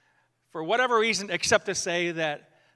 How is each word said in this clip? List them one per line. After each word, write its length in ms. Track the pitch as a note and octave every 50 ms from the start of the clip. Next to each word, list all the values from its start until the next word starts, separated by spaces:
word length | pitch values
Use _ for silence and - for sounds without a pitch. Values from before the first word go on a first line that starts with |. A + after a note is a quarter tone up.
| _ _ _ _ _ _ _ _ _ _
For 140 | - E3+ D#3+
whatever 360 | E3 G#3 A#3+ B3+ B3 B3 A3
reason, 300 | A3 A3+ A3 F3+ G3+ -
except 340 | F3 E3+ - - A#3 G3+ - -
to 80 | F#3
say 360 | - - F#3 F3 F3 F3 E3+
that 380 | E3 D#3+ D#3+ D3+ D3 - - _ _ _ _ _ _